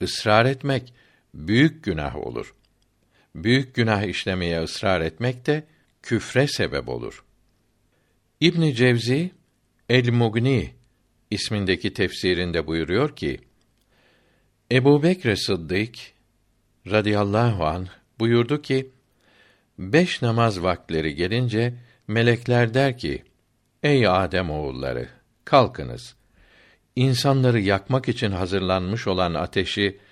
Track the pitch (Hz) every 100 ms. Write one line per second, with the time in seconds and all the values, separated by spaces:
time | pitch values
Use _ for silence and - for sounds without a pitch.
0 | 90 - 110 107 127 131 139 135 - _
1 | _ _ _ 71 80 113 160 160 104 80
2 | 69 71 - 58 - - _ _ _ _
3 | _ _ _ 82 104 131 127 - 113 104
4 | 101 - - 92 85 82 80 - 101 90
5 | 80 - 120 123 - 151 151 _ _ _
6 | - 113 - 123 143 - 87 71 62 60
7 | 57 - _ _ _ _ _ _ _ _
8 | _ _ _ _ 165 170 156 120 127 120
9 | 113 135 180 - _ _ _ _ - 123
10 | 123 117 117 113 127 127 71 - _ _
11 | _ _ _ 104 - 107 95 92 101 -
12 | 92 - 95 87 90 82 76 82 78 98
13 | 147 - 73 64 _ _ _ _ _ _
14 | _ _ _ _ _ _ - 127 131 147
15 | 160 180 120 95 - 92 80 92 113 -
16 | - _ _ _ _ _ _ _ - 107
17 | 104 104 101 107 120 101 78 87 92 -
18 | _ - 113 117 120 147 - 131 131 _
19 | _ _ _ _ _ _ _ - 92 151
20 | 180 - 120 113 117 95 90 85 - 80
21 | 78 71 92 117 123 107 120 123 - _
22 | - 113 120 117 - 120 113 123 139 123
23 | 78 65 - _ _ _ _ _ 147 139
24 | 104 92 90 92 90 76 71 65 67 62
25 | 60 - _ _ - 143 107 - 65 60
26 | - - _ _ _ _ _ _ _ -
27 | 131 123 143 135 127 117 98 98 - 127
28 | 127 117 107 92 92 98 92 92 90 117
29 | 104 92 87 78 87 101 87 101 101 -
30 | _